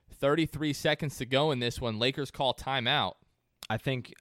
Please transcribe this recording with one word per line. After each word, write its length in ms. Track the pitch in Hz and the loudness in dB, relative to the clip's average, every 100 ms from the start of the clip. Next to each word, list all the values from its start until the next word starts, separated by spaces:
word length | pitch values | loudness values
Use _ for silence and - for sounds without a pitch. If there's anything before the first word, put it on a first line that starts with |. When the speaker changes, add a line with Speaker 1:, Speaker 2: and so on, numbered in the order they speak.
| _ | _
Speaker 1:
Thirty-three 640 | - 139 156 156 147 151 | 0 2 4 2 -2 -2
seconds 460 | 139 160 151 151 - | 0 0 0 -2 -6
to 80 | 123 | 0
go 260 | 135 156 | 2 4
in 80 | 131 | 2
this 200 | 120 - | 0 -2
one. 200 | 123 107 | -4 0
Lakers 320 | 123 135 135 | 0 0 -6
call 200 | - 135 | 0 0
timeout. 640 | - - 135 117 143 95 - _ _ _ - - | 0 -2 -2 2 2 0 -4 _ _ _ -14 -6
Speaker 2:
I 80 | 110 | -4
think, 340 | - 131 - - | -2 -4 -6 -12